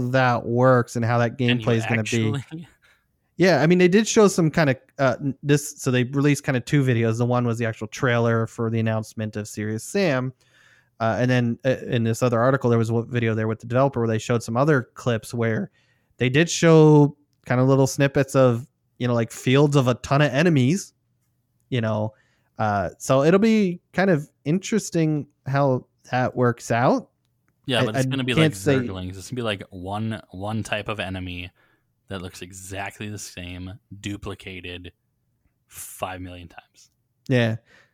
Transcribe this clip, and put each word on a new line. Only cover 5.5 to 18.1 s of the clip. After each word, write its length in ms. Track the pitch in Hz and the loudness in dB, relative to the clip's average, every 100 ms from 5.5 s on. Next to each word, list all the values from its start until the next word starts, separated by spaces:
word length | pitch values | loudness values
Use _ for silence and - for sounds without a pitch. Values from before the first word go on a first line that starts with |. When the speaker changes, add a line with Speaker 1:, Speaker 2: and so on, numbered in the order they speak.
| 143 - - | 0 0 -8
Speaker 1:
so 80 | - | -2
they 140 | 123 | 0
released 400 | 123 139 143 143 | 0 0 0 0
kinda 160 | - 131 | -2 -4
two 240 | - 147 | 0 0
videos. 340 | 131 117 117 113 | 2 2 0 0
The 80 | 120 | 0
one 180 | 123 | 0
was 140 | 120 113 | 0 -2
the 80 | 117 | -4
actual 220 | 113 107 | -6 -10
trailer 580 | - 135 120 117 113 113 | -4 0 2 2 0 -2
for 240 | - 113 | -4 -4
the 80 | 113 | -2
announcement 560 | 113 110 107 - 107 | -2 -2 -6 -8 -8
of 140 | 107 104 | -8 -10
Serious 340 | - 107 110 | -8 -6 -8
Sam. 500 | - 202 190 131 131 - _ _ _ _ _ - | -6 -2 0 0 -4 -8 _ _ _ _ _ -4
Uh, 160 | 113 101 | -2 0
and 100 | 127 | 0
then, 300 | 127 120 117 | 0 0 -2
uh, 60 | 135 127 - | -2 -2 -2
in 160 | 117 | -2
this 180 | 113 113 | -2 0
other 180 | 127 117 | 0 2
article, 300 | 123 135 123 | 2 2 2
there 80 | 117 | 2
was 120 | 113 | 2
a 120 | 113 | -2
video 320 | 117 120 113 | -2 -2 -2
there 140 | 110 110 | -2 -4
with 100 | 110 | -6
the 80 | 117 | -4
developer 320 | 120 139 123 | 0 0 0
where 80 | 113 | -2
they 120 | 110 | -2
showed 240 | - 120 | -2 -4
some 120 | - 117 | -2 0
other 260 | 147 143 113 | 2 2 -2
clips 400 | - - 113 - | -6 -4 -4 -4
where 380 | 120 113 107 196 _ _ _ _ - | -4 -2 -2 -6 _ _ _ _ -4
they 100 | 123 | 0
did 200 | 131 165 | 2 0
show 680 | - 170 160 156 151 143 - _ _ | 2 6 8 8 8 6 0 _ _
kinda 200 | - 123 | -2 2
little 240 | 131 135 135 | 4 4 2
snippets 480 | - 139 | 2 0